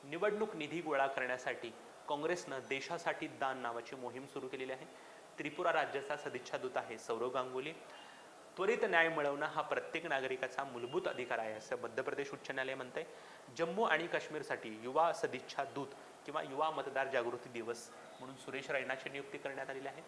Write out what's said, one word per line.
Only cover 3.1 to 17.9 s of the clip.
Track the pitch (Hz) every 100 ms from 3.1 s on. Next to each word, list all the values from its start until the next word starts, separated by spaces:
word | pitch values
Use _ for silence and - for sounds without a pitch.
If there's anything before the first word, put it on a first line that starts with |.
| 147 156
दान | - 135 127
नावाची | 120 117 - 135
मोहीम | 123 123 139
सुरू | 143 127
केलेली | 135 131
आहे. | 135 160 - - - - -
त्रिपुरा | 151 147 175
राज्याचा | 160 135 139 - 147
सदिच्छा | 147 123 - 143
दूत | 127 127
आहे | 120 110
सौरव | - 113 123
गांगुली. | 127 127 127 147 165 - - - - - - - -
त्वरित | 190 226
न्याय | 220 175 165
मिळवणं | 156 143 143 151
हा | 151
प्रत्येक | 147 - - 165 165
नागरिकाचा | 135 131 131 131 -
मूलभूत | 135 123 120 160 -
अधिकार | - 123 117
आहे | 110
असं | 107 - 120
मध्य | 117 131
प्रदेश | 131 135 139
उच्च | 139 -
न्यायालय | 135 131
म्हणतंय. | 135 127 151 165 - - - - 123
जम्मू | 170 196
आणि | 226 156 170
काश्मीरसाठी | 160 - 151 - 135 120 110
युवा | 120 143 165
सदिच्छा | - 147 120 - -
दूत | 135 139 135 - - -
किंवा | - 151
युवा | 156 135 156
मतदार | 156 135 131 135
जागृती | 127 117 120 131
दिवस | 117 113 117 -